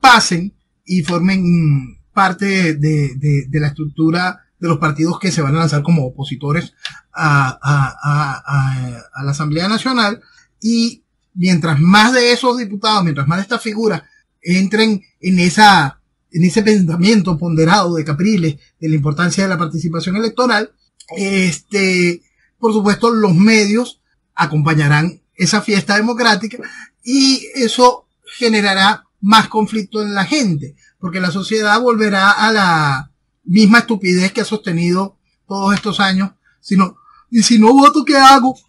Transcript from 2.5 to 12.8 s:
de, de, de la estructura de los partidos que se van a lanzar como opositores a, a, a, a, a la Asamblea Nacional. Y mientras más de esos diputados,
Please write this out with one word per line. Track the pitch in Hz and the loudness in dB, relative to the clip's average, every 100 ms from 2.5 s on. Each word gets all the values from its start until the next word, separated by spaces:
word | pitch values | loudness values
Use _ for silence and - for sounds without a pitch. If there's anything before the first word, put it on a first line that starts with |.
| 190 175 | 0 0
de, | 151 151 151 143 | 0 -2 0 -2
de, | 131 151 143 135 | -4 -2 -2 -2
de | 151 | -4
la | 147 | -4
estructura | 143 151 - 160 170 185 185 _ _ | -6 -10 -2 0 0 -4 -6 _ _
de | 170 | -4
los | 160 | -2
partidos | 160 143 165 180 | -2 -2 -4 -2
que | 190 | -4
se | 165 | -2
van | 139 | -2
a | 156 | 0
lanzar | 165 147 | 0 -2
como | 143 165 127 | 0 0 -2
opositores | 131 139 127 143 160 - _ - - _ | -8 -12 -8 -6 -6 -6 _ -18 -18 _
a, | - 160 143 135 | -4 0 0 0
a, | 127 135 143 131 - | -4 -2 -2 -2 -4
a, | 147 147 147 127 - | -4 -2 -4 -8 -6
a, | 139 135 131 123 120 - | -2 -2 -4 -8 -12 -18
a | 131 | -10
la | 139 | -8
Asamblea | 143 151 151 185 | -6 -4 -4 -2
Nacional. | 220 262 247 208 226 _ _ _ _ | -4 -2 -2 -2 -4 _ _ _ _
Y | 214 233 233 - _ _ _ | -2 -2 -2 -6 _ _ _
mientras | 185 180 175 165 143 | -4 0 0 0 2
más | 170 202 220 | 4 4 4
de | 254 240 | 2 2
esos | 240 247 247 | 2 0 -2
diputados, | 226 202 | -6 -4